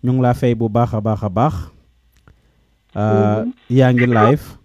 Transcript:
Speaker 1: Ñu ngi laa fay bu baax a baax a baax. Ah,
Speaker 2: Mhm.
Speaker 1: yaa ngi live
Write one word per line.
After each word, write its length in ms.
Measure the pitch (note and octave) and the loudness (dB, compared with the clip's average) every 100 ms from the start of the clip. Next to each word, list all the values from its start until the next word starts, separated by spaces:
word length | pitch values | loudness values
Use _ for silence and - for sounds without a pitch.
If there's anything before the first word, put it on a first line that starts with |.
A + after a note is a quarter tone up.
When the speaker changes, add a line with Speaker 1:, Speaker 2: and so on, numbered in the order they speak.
Speaker 1:
Ñu 80 | B2 | 0
ngi 80 | C3 | 0
laa 120 | B2 A#2+ | 0 0
fay 160 | B2 | -2
bu 140 | A2+ A#2 | 0 -2
baax 260 | A2 A#2+ | 0 0
a 60 | A2 | -2
baax 220 | G#2+ G#2 | -2 -4
a 60 | G#2+ | -4
baax. 220 | F#2 B2+ F#2 D#2 _ _ _ _ _ _ _ _ _ _ _ _ | -2 -2 -2 -10 _ _ _ _ _ _ _ _ _ _ _ _
Ah, 460 | - G#2+ G#2+ G#2+ G#2+ | -6 -2 0 0 0
Speaker 2:
Mhm. 120 | A#3 - _ | -6 -10 _
Speaker 1:
yaa 160 | B2 B2+ | 2 4
ngi 160 | A#2+ B2 | 2 2
live 360 | A#2 A2 D3 - - | 2 2 2 -4 -20